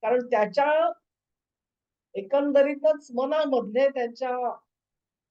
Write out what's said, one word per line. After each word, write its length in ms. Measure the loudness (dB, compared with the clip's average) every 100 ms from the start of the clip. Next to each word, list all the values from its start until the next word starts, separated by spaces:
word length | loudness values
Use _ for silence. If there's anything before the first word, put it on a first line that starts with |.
कारण 240 | -2 -2 0
त्याच्या 640 | 0 0 0 0 2 0 -4 _ _ _ _ _ _ _ _ _ _ _
एकंदरीतच 920 | -12 -2 0 4 4 4 2 0 -2 -4
मनामधले, 720 | -6 -2 -2 0 -2 -2 0 0
त्यांच्या 500 | 0 -6 -6 -6 -4 -6 -8 _ _ _ _ _ _ _